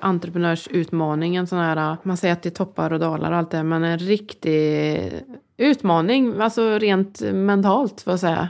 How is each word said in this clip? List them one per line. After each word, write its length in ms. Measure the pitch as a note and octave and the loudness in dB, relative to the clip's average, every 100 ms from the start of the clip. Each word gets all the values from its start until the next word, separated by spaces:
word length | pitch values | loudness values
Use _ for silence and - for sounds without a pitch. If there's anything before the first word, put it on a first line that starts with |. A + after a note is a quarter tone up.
entreprenörsutmaning, 1300 | F#3+ F3 F3 F3 E3+ E3 - F3 D#3+ E3 D#3 D3+ E3+ F3+ | -2 -2 -2 -2 0 -2 -2 -4 -2 -2 -2 -2 0 -2
en 120 | F3 | -2
sån 120 | F3+ | -2
här, 380 | E3 D#3 D#3 D#3+ | 0 0 -2 -4
man 140 | F#3+ F3+ | -4 -2
säger 160 | F3+ | 0
att 80 | F3 | 0
det 60 | F3 | -4
är 20 | |
toppar 420 | F3 F#3+ - D#3+ | -6 -6 -2 -2
och 60 | D#3+ | 0
dalar 320 | E3 D#3 D#3+ | 0 0 0
och 60 | E3+ | 0
allt 140 | E3 | 0
det, 120 | D#3+ | -2
men 200 | D#3+ E3 | 0 0
en 160 | E3 E3+ | 0 -2
riktig 1120 | F#3 G#3 G#3 - E3 D#3 D3+ D3+ D3+ D3+ F#2+ - C4+ - _ - | 0 -2 -2 -6 0 2 2 0 0 -2 -4 -8 -14 -20 _ 0
utmaning, 840 | C#4 C4+ G3 E3 F3+ C4+ A#3+ G3+ | 2 2 2 2 4 2 2 2
alltså 360 | A3 A3+ A3+ G#3+ | 0 2 2 2
rent 420 | G#3+ F#3+ G3 - | 2 2 0 -2
mentalt, 800 | G#3+ F#3+ G3 G3+ G3 A#3 A#3+ - | -2 0 2 4 4 4 0 -4
får 120 | - | -4
jag 60 | F3+ | 0
säga. 300 | F3 D#3+ | 0 0